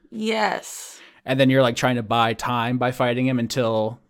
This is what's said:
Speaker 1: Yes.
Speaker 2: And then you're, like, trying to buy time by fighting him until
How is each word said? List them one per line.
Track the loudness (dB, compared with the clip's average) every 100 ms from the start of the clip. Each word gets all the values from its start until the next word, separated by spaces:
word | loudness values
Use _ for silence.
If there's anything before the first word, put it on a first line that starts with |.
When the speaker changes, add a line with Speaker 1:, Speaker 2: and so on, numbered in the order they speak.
| _
Speaker 1:
Yes. | -8 -4 -2 -2 -4 -8 -16 -18 -20 -20 _
Speaker 2:
And | -4 2
then | 4
you're, | 6
like, | 4
trying | 2 0 0
to |
buy | 0 2 2
time | 0 -2 -2 0 0
by | 0
fighting | 0 0 0 0
him | 0
until | -2 -2 0 0 -2 -4 _